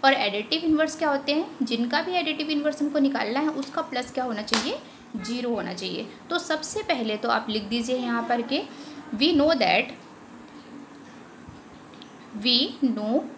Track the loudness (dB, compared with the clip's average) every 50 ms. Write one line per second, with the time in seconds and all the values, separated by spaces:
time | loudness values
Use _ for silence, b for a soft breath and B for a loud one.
0 | 6 6 6 6 2 0 0 -2 -2 0 -2 0 4 4 4 4 4 2 2 0
1 | 0 2 2 2 2 2 0 0 0 -2 -2 -4 -2 0 2 0 0 2 2 0
2 | 0 2 0 0 0 0 -2 -2 -2 0 0 2 2 0 0 0 -2 0 2 4
3 | 2 4 2 0 -2 0 0 0 0 0 0 -2 -6 -4 -4 -4 -4 -2 -4 -4
4 | -4 -4 -4 -4 -2 -2 -2 -4 -2 0 0 0 2 -2 -4 -4 B B B B
5 | B B -10 -8 -6 -4 -4 -2 -2 -2 -2 -2 -2 -4 -6 -6 -4 -4 -4 -4
6 | -6 -8 B B B -2 -2 -2 0 0 -2 -2 -2 -4 -4 -4 0 -2 -2 0
7 | 0 -2 -2 -2 2 2 2 2 2 0 -2 -4 -2 -2 -2 -2 0 0 -2 -2
8 | 0 -2 -2 -2 0 0 0 0 0 0 -2 -2 -2 -4 B B B B B B
9 | B B 0 2 4 6 6 6 6 6 4 4 4 4 4 4 2 0 -6 -16
10 | -16 -20 -20 -20 -20 -20 -20 -20 -20 -18 -20 -20 -20 -18 -18 -18 -18 -18 -20 -20
11 | -20 -20 -20 -20 -20 -20 -20 -18 -18 -18 -18 -18 -20 -20 -20 -20 -20 -20 -20 -20
12 | -20 -20 -20 -20 -20 -14 -10 -2 2 4 4 4 2 0 -2 0 2 2 2 2
13 | 0 0 0 0 0 -2 -12